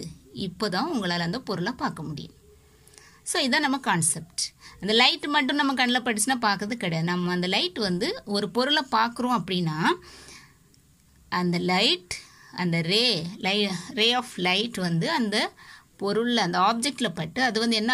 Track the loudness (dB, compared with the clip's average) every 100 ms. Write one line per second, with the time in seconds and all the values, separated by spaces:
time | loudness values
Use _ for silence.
0 | -4 -12 -16 -10 -8 -4 -2 0 0 0
1 | 0 0 -2 -4 -4 -4 -4 -2 -4 -6
2 | -8 -10 -12 -18 -20 -20 -20 -20 -20 -20
3 | -20 -14 -6 -2 2 2 2 0 0 2
4 | 2 -2 -6 -6 -8 -8 -20 -8 0 4
5 | 4 4 0 0 2 2 2 2 2 0
6 | 0 -2 0 0 0 0 -2 -4 -2 0
7 | 0 0 0 0 0 0 0 -2 -2 0
8 | -2 -4 -4 -2 -2 0 2 2 2 0
9 | 0 0 0 0 0 0 0 2 2 0
10 | -4 -20 -20 -20 -20 _ _ _ _ _
11 | _ _ -8 -2 0 0 2 4 4 2
12 | -4 -14 -16 -20 -14 -4 0 0 2 2
13 | 2 0 -4 -4 -2 0 0 -2 -6 0
14 | 2 2 -2 -2 0 0 0 -2 -2 0
15 | 2 0 0 0 -2 -6 -20 -20 -20 -6
16 | -2 0 2 2 2 4 4 2 0 -2
17 | -2 -2 -6 0 0 2 2 2 2